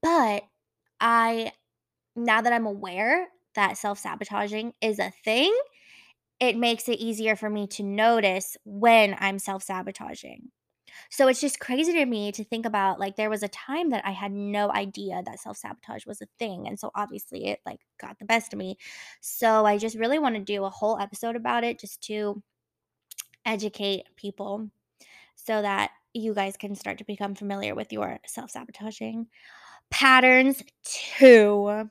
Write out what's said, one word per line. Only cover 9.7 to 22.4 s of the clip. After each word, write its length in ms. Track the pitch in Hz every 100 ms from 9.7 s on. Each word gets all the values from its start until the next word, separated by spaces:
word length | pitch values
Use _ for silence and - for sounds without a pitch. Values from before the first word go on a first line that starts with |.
| 185 190 196 - - - 60 - _ _ _ _ - -
So 200 | - 262
it's 120 | 254
just 200 | 285 -
crazy 320 | - 254 320
to 120 | 339 262
me 260 | 226 208
to 120 | 196
think 220 | 214 226 226
about, 340 | 214 196 185
like, 160 | 196 196
there 140 | 214
was 120 | 214
a 60 | 208
time 420 | - - 294 349
that 140 | 226
I 60 | 196
had 220 | 185 202
no 380 | 202 202 208 208
idea 500 | 208 202 202 196 180
that 160 | 180 220
self-sabotage 680 | - 202 208 226 - 220 -
was 140 | 208
a 60 | 208 _
thing. 280 | 226 180 -
And 120 | 202
so 120 | 220
obviously 520 | - 208 202 - - -
it, 140 | -
like, 160 | - - _ _
got 180 | - 202
the 60 |
best 280 | 208 226 220
of 60 | 208
me. 180 | 185 196 - - - -
So 460 | - - 226 220 214
I 120 | 208
just 180 | 220 220
really 220 | 226 302
wanna 220 | 285 220
do 240 | 196 202
a 60 | 196
whole 280 | 190 214 220
episode 380 | 202 208 233 233
about 280 | 233 240
it 140 | 233 233
just 220 | 202 -
to 380 | - 214 208 208